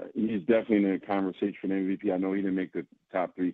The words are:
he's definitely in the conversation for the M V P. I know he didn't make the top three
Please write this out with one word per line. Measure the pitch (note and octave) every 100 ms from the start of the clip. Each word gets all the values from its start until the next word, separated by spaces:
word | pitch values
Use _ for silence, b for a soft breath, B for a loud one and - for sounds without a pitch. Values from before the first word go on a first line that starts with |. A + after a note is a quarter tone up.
| -
he's | - A2 G#2+
definitely | E2+ A2+ G#2+ G#2
in | G2
the | F#2
conversation | - G2 F#2+ - G2+ F2
for | G2
the |
M | F#2+ F#2+
V | F#2+
P. | G2+
I | F2+
know | F#2+
he | G2
didn't | G2 F#2+
make | F2+
the | F2+ E2+ _ _
top | F#2+ F2 -
three | F2+